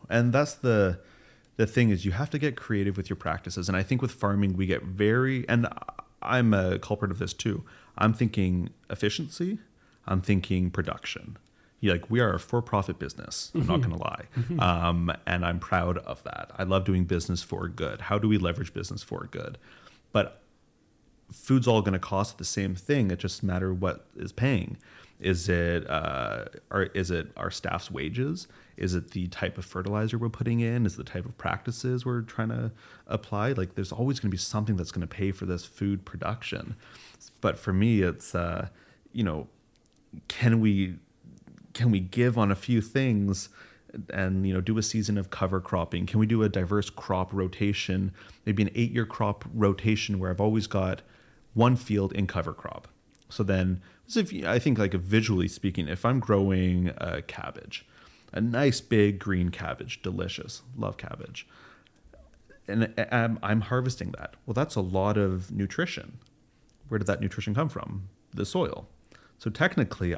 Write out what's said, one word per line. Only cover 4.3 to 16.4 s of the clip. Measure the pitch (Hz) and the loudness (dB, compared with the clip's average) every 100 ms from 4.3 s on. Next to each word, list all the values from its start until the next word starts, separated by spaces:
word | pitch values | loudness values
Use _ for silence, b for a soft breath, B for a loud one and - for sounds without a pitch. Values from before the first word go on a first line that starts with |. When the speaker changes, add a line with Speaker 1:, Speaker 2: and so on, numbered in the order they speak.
| 101 101 92 | 2 2 2
Speaker 1:
we | 95 | 0
get | 90 | 0
very, | 87 95 104 117 131 131 - | -2 2 4 4 2 0 2
and | 117 117 - - - - _ | 2 2 -2 -12 -14 -18 _
I'm | - 127 117 | 0 4 6
a | 104 92 90 | 6 4 0
culprit | - 107 101 | -2 -2 0
of | 92 | -2
this | 87 | -6
too. | - 113 101 - B B - | -4 -4 -4 -8 B B 2
I'm | 107 | 2
thinking | 110 117 104 92 90 87 - - | 4 2 2 2 2 -2 -8 -12
efficiency. | - 104 - 156 - 175 220 - _ b b - | -2 -2 -2 -6 -6 -4 -4 -10 _ b b -2
I'm | 95 | 0
thinking | 92 98 90 92 90 | 2 0 2 0 0
production. | 90 82 82 - - - - - b b _ | -2 -4 -6 -8 -10 -12 -16 -20 b b _
You, | 104 | 0
like, | 87 - | 0 2
we | 117 | 2
are | 117 | 4
a | 90 | 2
for-profit | - 120 117 104 95 82 | 0 -2 0 0 0 -4
business. | 69 - - - - | -8 -10 -10 -10 -4
I'm | 165 123 | -2 2
not | - | 2
Speaker 2:
Mm-hmm. | 120 | 2
Speaker 1:
gonna | 82 | -2
lie. | - - - - | -6 -8 -8 -6
Speaker 2:
Mm-hmm. | 117 87 | -4 2
Speaker 1:
Um, | 90 87 85 85 85 - - | 2 4 2 2 0 -2 -2
and | 87 87 | 0 0
I'm | 87 | -2
proud | - 92 87 87 | 0 0 2 -2
of | - 65 | -4 -10
that. | - - | -10 -12